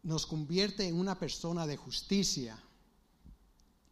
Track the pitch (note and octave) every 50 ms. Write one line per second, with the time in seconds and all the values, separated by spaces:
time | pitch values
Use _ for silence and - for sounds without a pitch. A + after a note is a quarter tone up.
0 | - E3+ D#3+ D#3 - - D#3 D#3 D3+ C#3 E3+ F#3 G3+ G#3 - - G3+ F3+ E3 E3+
1 | F#3 G3 F#3 F3+ F3 D3 - - - E3+ E3+ F3 E3 D3+ C#3+ B2 - B2+ - -
2 | - - G3 G3 F#3+ - - D3 B2+ A2+ A2 A2 - - _ _ _ _ _ _
3 | _ _ _ _ _ - - _ - _ _ _ - _ _ _ _ _